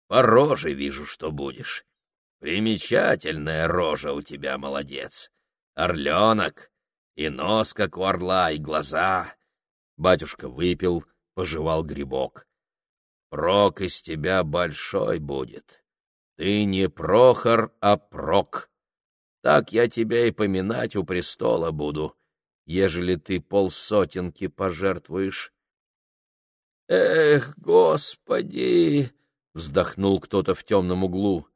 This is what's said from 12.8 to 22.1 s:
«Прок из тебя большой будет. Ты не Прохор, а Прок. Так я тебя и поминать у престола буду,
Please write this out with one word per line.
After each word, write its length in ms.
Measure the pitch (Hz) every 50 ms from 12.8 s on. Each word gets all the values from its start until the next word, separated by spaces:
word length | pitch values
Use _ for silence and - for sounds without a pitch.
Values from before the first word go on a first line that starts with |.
| _ _ _ _ _ _ _ _ _ -
«Прок 500 | - 73 78 87 98 101 101 98 82 -
из 220 | 95 87 - -
тебя 420 | - - 80 78 73 90 95 95 87
большой 720 | 76 73 87 87 82 73 - - - - 98 107 107 104 82
будет. 640 | 73 69 69 67 65 62 - - - _ _ _ _ _ _ _ _ _ _ _ _ _ _
Ты 280 | - 82 95 104 104 107
не 240 | 101 95 95 95 90
Прохор, 840 | - - 78 80 92 113 123 131 117 - - 117 117 113 107 - _ -
а 160 | - 104 101
Прок. 760 | - _ _ - - 71 73 87 101 - - - - - _ _ _ _ _ _ _ _ _ _ _ _ _ _ _
Так 300 | - - - 73 - -
я 160 | 95 117 120 117
тебя 380 | - 117 113 110 117 117 120
и 40 | 113
поминать 680 | - - 107 98 95 92 92 101 117 127 117 110 -
у 80 | 104 87
престола 680 | 73 92 90 82 - - - - - 113 104 82 82
буду, 460 | 78 76 73 73 73 76 78 76